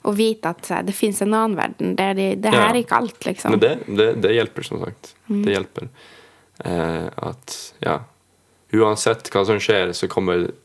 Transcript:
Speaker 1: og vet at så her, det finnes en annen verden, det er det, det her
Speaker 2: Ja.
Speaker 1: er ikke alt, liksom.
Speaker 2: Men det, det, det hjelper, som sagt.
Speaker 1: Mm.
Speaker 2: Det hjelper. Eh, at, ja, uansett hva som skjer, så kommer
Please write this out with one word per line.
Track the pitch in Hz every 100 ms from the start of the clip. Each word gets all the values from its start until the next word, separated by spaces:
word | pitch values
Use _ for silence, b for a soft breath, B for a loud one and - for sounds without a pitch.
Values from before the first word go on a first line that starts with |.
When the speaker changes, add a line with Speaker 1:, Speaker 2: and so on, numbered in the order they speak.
Speaker 1:
og | - 208
vet | 220 214 160
at | 175 -
så | 180
her, |
det | 185
finnes | 196 214 196
en | 202
annen | 220 220 180
verden, | - - 180 180
det |
er | 196
det, | 190 190 196
det | 214
her | 240
Speaker 2:
Ja. | 214
Speaker 1:
er | 240
ikke | 240 -
alt, | 240 - -
liksom. | 190 -
Speaker 2:
Men | 107
det, | 113 190 -
det, | 101 110 113
det | 104 117
hjelper, | 107 - -
som | -
sagt. | 90 113 - - -
Speaker 1:
Mm. | 202 202
Speaker 2:
Det | 98
hjelper. | 95 - 127 - B B B B B - -
Eh, | 87 82 82 82 -
at, | - - - - - -
ja, | - 76 - _ _ _ _ _ _
uansett | 107 110 107 - 113 -
hva | 98 98
som | 104
skjer, | - 101 90 87
så | 95
kommer | - 92 90 87 -